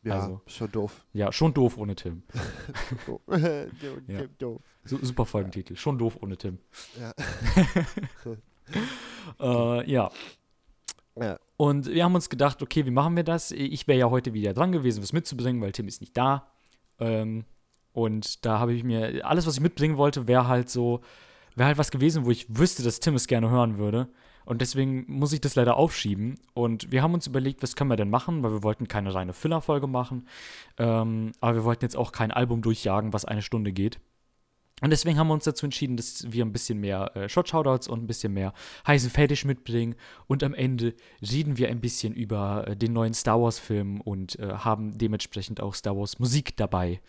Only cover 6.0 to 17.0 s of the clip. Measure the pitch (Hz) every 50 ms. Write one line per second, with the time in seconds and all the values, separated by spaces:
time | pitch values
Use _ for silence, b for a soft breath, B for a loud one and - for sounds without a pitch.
6 | 117 113 - - - 101 95 - - 101 92 92 _ _ B B B B B 120
7 | 120 113 - - - - - - 120 - - 190 175 - - 185 160 - - -
8 | 202 131 - - - 120 113 110 _ _ _ _ _ B 135 202 226 254 254 247
9 | B B B B 208 175 B _ 143 127 123 120 117 117 120 120 120 151 139 123
10 | 104 - B B B B B B _ _ _ _ _ _ _ _ _ - - _
11 | _ _ _ 113 120 107 87 - _ _ _ _ 151 143 143 143 135 - - 165
12 | 175 175 180 180 - - 135 123 143 143 135 - 143 - - 156 143 127 123 131
13 | 143 165 170 170 170 160 165 165 - - - - 139 135 139 135 - - 139 127
14 | 123 117 123 127 123 127 110 107 104 101 95 110 160 185 180 165 135 127 113 104
15 | 101 98 - - - - 147 123 120 127 127 120 110 98 95 - 110 98 - -
16 | - - _ 123 127 135 139 139 - b b b b b b b b _ _ _